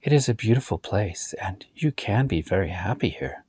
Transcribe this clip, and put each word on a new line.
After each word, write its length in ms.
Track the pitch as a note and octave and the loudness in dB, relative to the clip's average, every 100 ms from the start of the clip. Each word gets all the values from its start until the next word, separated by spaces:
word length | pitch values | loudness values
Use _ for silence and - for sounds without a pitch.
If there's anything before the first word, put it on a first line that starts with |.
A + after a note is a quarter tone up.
It 120 | - | 4
is 160 | D3 C3+ | 4 4
a 40 | A2+ | 0
beautiful 420 | A2 A#2+ - E2 | 4 2 2 -4
place 560 | - G2+ G#2 F2 - - | -2 -2 0 -4 -10 -8
and 240 | G2 F#2 - - | -8 -8 -14 -2
you 160 | D#3 | -2
can 360 | C#3 - G#2+ C3+ | -2 0 2 2
be 140 | E2+ | 0
very 280 | D2+ F#2 G2 | 0 0 0
happy 400 | F2+ F#2+ B2 - | -2 -4 -2 -2
here. 340 | - C2 - | -2 -8 -10